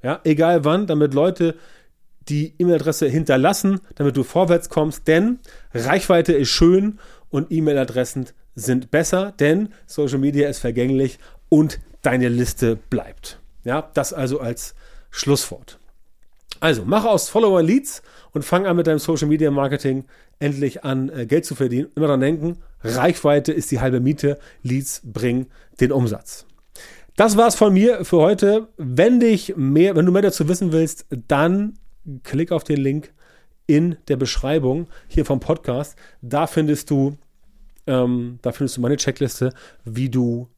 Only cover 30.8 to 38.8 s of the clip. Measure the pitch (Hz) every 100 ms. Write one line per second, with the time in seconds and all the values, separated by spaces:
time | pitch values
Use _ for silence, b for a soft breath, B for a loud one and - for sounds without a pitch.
30.8 | 160 - - 131 - 143 160 190 208 208
31.8 | - - - 131 - 135 170 165 - 147
32.8 | 135 147 151 _ b b b _ - 147
33.8 | 170 160 - 135 131 - 131 131 127 139
34.8 | 170 b b - 151 135 - 160 - 127
35.8 | 147 - b b 123 143 156 - 156 147
36.8 | - 143 135 147 _ _ - _ - -
37.8 | - 131 123 123 120 123 127 120 135 127